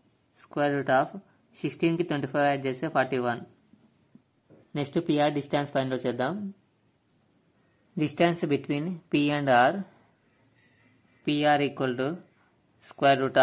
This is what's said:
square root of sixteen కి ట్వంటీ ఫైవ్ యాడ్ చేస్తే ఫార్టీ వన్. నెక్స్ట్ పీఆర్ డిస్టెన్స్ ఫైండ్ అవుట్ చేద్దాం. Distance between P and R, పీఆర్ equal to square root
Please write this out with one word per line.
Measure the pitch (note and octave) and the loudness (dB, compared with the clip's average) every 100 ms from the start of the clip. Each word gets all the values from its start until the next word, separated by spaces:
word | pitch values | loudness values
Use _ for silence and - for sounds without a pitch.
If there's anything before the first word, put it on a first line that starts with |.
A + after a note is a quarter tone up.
| _ _ _ _ | _ _ _ _
square | - D3+ D3 C#3+ | -10 -2 0 0
root | C3+ C3 | 2 2
of | D3 G3 - _ _ - | 0 -6 -20 _ _ -8
sixteen | D3+ - E3 E3 | -8 -2 -2 0
కి | F3 | -2
ట్వంటీ | D3 C3+ | -4 -2
ఫైవ్ | D3 C#3+ | 0 0
యాడ్ | C#3 C3 | 0 -4
చేస్తే | B2+ D#3+ C#3+ | -4 -2 -2
ఫార్టీ | B2+ C3 A#2+ | 0 0 -2
వన్. | A#2 - _ _ _ _ _ _ - _ _ _ - _ D3 | -4 -8 _ _ _ _ _ _ -20 _ _ _ -20 _ -6
నెక్స్ట్ | C#3 E3 E3 | -4 -2 0
పీఆర్ | D3 D3 C#3+ | 2 2 0
డిస్టెన్స్ | C#3 D3 C#3+ C#3 | -2 -4 -2 -2
ఫైండ్ | C3 | -2
అవుట్ | C3 B2+ | -4 -4
చేద్దాం. | A#2+ B2+ G3 G3+ - _ _ _ _ _ _ _ _ _ _ _ _ _ - | -2 -4 -6 -10 -14 _ _ _ _ _ _ _ _ _ _ _ _ _ -4
Distance | D3+ D3 E3+ E3+ E3 | -2 2 0 2 -2
between | C#3 C#3 C#3+ E3 F3 - | -2 -2 -4 -6 -10 -4
P | D3 D3 D3 | 0 0 0
and | C#3 B2 C3 | 4 4 4
R, | G3 F#3+ - _ _ _ _ _ _ _ _ _ _ _ _ - | 2 -8 -16 _ _ _ _ _ _ _ _ _ _ _ _ -4
పీఆర్ | D3 D3 D3 C#3 | 2 4 4 2
equal | - C3+ B2 | -2 -2 -2
to | C3+ F3+ - _ _ _ _ _ - | -4 -6 -12 _ _ _ _ _ -18
square | - C#3+ C3+ | 0 4 4
root | C3 C3 | 2 6